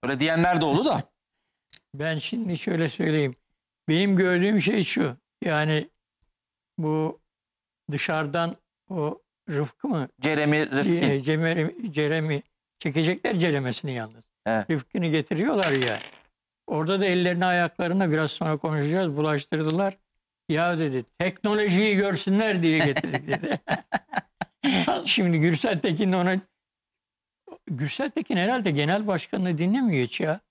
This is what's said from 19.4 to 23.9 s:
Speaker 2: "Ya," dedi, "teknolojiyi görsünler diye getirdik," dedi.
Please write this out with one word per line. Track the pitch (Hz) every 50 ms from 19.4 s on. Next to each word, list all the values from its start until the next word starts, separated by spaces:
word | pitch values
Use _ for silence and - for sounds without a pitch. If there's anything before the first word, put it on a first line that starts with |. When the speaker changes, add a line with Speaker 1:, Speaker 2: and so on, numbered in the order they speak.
| 139 - - 156 160 156 156 180 196 196 190 _ _ _ _ _ _ _ _ _ _ -
Speaker 2:
"Ya," | 156 151 170 175 175 160
dedi, | 160 143 131 127 113 _ _ _
"teknolojiyi | 175 185 185 - - 208 208 214 208 208 175 185 214 220 202
görsünler | 190 202 202 190 147 - 190 190 202 226 220 202 180
diye | 170 165 156 160
getirdik," | - 143 135 156 - 165 147 139 139 143
dedi. | 143 - 170 302 - - _ - - - - _